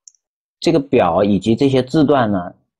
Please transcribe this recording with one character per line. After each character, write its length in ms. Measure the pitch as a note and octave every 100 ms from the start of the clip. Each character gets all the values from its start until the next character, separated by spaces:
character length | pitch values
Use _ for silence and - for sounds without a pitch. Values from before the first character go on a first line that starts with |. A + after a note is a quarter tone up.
| _ _ _ _ _ -
这 100 | -
个 80 | E3+
表 460 | C#3 B2 F#2 E2+
以 120 | G#2 G2
及 200 | G#2+ A2+
这 120 | C#3
些 140 | C3
字 220 | B2 D#3+
段 260 | C#3 C#3+ A2+
呢， 240 | G2 F2 - _